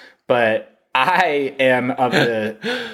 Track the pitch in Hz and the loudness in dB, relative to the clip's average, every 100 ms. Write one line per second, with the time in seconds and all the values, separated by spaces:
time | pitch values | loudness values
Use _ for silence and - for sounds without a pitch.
0 | - _ - 123 113 110 - _ _ 131 | -20 _ -2 2 2 0 -4 _ _ 0
1 | 131 175 180 143 135 - 131 127 123 127 | 2 2 2 0 -2 0 2 2 0 -2
2 | 185 185 131 113 107 107 220 247 240 | 0 2 0 0 -4 -6 -6 -6 -8